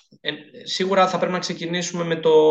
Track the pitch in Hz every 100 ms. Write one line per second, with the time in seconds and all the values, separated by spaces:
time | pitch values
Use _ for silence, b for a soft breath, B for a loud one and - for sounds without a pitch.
0 | - _ 151 151 - - - - 190 190
1 | 185 175 175 180 - 170 165 180 175 175
2 | 170 160 160 156 156